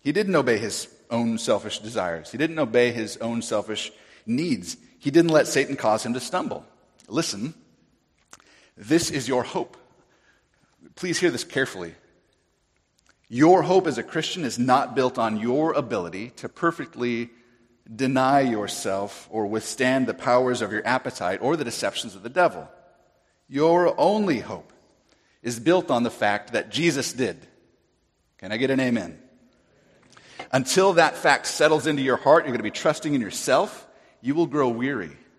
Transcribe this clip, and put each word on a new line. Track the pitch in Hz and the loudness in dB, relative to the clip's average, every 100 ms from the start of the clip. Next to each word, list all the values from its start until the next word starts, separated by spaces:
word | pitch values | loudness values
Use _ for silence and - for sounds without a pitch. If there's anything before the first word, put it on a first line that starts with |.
He | 135 | -2
didn't | 156 202 170 | -2 0 2
obey | 123 110 | 2 0
his | 107 - - _ _ | -2 -8 -12 _ _
own | 117 117 113 | -4 -2 -2
selfish | - 104 107 - | 0 -2 -2 -10
desires. | 107 113 90 82 80 | -8 -6 -4 -6 -10
He | 117 | -4
didn't | 160 160 | -4 -2
obey | 131 123 120 | 0 2 2
his | 117 110 - | 0 -8 -6
own | 113 117 | -6 -6
selfish | 110 107 104 107 - - - - | -4 -4 -4 -8 -8 -14 -20 -20
needs. | - 120 175 113 90 - _ _ | -4 -2 -2 -4 -6 -16 _ _
He | 143 | 2
didn't | 151 170 | 4 6
let | 156 123 | 4 4
Satan | 139 135 139 | 0 0 0
cause | 113 107 120 | 0 0 0
him | |
to | 123 | -6
stumble. | - 180 - - - _ _ _ - | -4 -6 -6 -8 -12 _ _ _ -6
Listen, | 120 165 101 127 - _ _ _ _ _ _ _ - _ _ _ _ | -4 -4 -6 -8 -10 _ _ _ _ _ _ _ -20 _ _ _ _
this | 104 160 - | 0 0 2
is | 139 117 | -4 -2
your | 127 | -2
hope. | 117 185 139 - _ _ _ _ _ _ _ _ _ _ - | -2 -6 -6 -12 _ _ _ _ _ _ _ _ _ _ -20
Please | - 185 165 | -10 -4 0
hear | 175 | 0
this | 123 | 0
carefully. | - 139 135 95 85 82 _ _ _ _ _ _ _ _ _ _ _ _ _ | -4 -2 -2 -4 -14 -16 _ _ _ _ _ _ _ _ _ _ _ _ _
Your | 117 156 185 | 4 6 6
hope | 156 185 165 | 6 4 2
as | 117 | -4
a | |
Christian | 113 160 156 185 | -4 -4 -4 -4
is | 139 110 | -6 -2
not | 127 127 131 | 4 4 2
built | 110 127 123 | 0 0 0
on | 113 107 | -2 -2
your | 113 135 160 | -2 0 0
ability | 143 123 113 87 90 117 - | 0 -2 -4 -4 -10 -12 -12
to | 120 | -14
perfectly | - 170 165 131 - 123 117 117 _ _ _ _ _ - | -2 -4 -2 -12 -6 -4 -4 -6 _ _ _ _ _ -20
deny | 110 131 127 131 139 | -4 0 2 4 4
yourself | 131 110 101 - 107 95 101 - - | 2 0 -4 -6 -4 -4 -4 -10 -10
or | 110 104 | -4 -2
withstand | 110 - - 127 131 120 | -2 -6 -2 0 2 0
the | |
powers | 107 131 123 127 123 | -2 2 4 4 0
of | 104 | -2
your | 107 110 | -2 0
appetite | 127 131 - 90 95 | -2 -2 -6 -4 -2
or | 117 165 | -2 -2
the | |
deceptions | 120 - 101 - 123 | -4 -4 -6 -6 -12
of | 95 | -12
the | 107 | -6
devil. | 147 175 92 - - _ _ _ _ _ _ _ | 2 2 0 -16 -20 _ _ _ _ _ _ _
Your | 135 160 170 175 - | 0 4 4 4 2
only | 156 214 196 123 | 2 2 0 -2
hope | 90 92 - _ _ _ _ _ _ _ | -4 -14 -16 _ _ _ _ _ _ _
is | 120 117 | -10 -4
built | 120 180 170 | 2 2 2
on | 123 | 0
the | 120 | 0
fact | - 104 104 - | 0 0 0 -4
that | 110 110 | -6 -4
Jesus | 110 165 139 123 | 0 0 0 -4
did. | 120 117 82 - _ _ _ _ _ _ _ _ _ | -4 -4 -4 -18 _ _ _ _ _ _ _ _ _
Can | 95 | -8
I | 110 | -4
get | 131 | 0
an | 131 | 0
amen? | 131 117 87 82 - _ _ _ _ _ _ _ _ - - - - | 0 -2 -6 -16 -20 _ _ _ _ _ _ _ _ -20 -20 -20 -4
Until | 135 127 180 190 | -2 0 4 6
that | 170 156 - | 6 4 4
fact | 160 143 - | 4 4 2
settles | - 156 156 160 | 2 4 4 2
into | 147 | 0
your | 131 120 | 0 2
heart, | 135 160 | 6 6
you're | 156 | 6
gonna | 117 | -4
be | 107 | -4
trusting | - - 151 156 | 0 0 0 -2
in | 143 | -2
yourself. | 104 - - 135 202 - - _ _ _ | -2 -6 2 2 2 -6 -20 _ _ _
You | 120 | -4
will | 151 165 | 0 0
grow | 147 131 | 2 0
weary. | 117 127 127 85 71 _ | 0 -2 -4 -8 -14 _